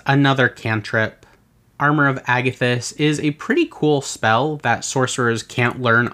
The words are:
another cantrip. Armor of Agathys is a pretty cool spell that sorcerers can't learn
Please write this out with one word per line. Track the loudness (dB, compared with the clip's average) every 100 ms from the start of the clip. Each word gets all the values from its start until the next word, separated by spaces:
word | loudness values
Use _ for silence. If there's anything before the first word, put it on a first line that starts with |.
| 0
another | 4 4 4 2
cantrip. | 0 -4 -4 -2 -2 -2 -4 -20 _ _ _ _ -2
Armor | 0 2 2
of | 0 -2
Agathys | -2 -2 -2 -2 -2 -4
is | -2 -2 0
a | -2
pretty | -4 -2 -2 -2
cool | -2 0 0
spell | -2 -4 0 2 0 -2
that | -2 -2
sorcerers | -2 -2 -2 0 -2 -2
can't | -4 -2 -2 0
learn | 2 2 2